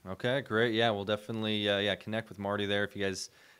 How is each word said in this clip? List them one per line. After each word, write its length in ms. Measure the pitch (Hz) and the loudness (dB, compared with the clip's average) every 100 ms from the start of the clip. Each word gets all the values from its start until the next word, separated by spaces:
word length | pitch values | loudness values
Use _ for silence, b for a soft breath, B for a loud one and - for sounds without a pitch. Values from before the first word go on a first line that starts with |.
| 92 | -12
Okay, 320 | 95 123 135 | -4 -2 -2
great. 320 | 120 110 120 | 0 2 2
Yeah, 160 | 110 117 | 4 2
we'll 160 | 104 101 | 2 0
definitely, 640 | 104 - 113 110 107 104 | -2 -2 -4 -2 0 2
uh, 80 | 101 | 2
yeah, 180 | 101 95 | 2 -2
connect 320 | - 110 113 | -4 -6 -6
with 120 | - | -6
Marty 260 | 101 104 101 | -4 -2 0
there 180 | 101 | 2
if 100 | 101 | 0
you 120 | 101 98 | 0 -2
guys, 240 | 95 - b b b | -2 -8 b b b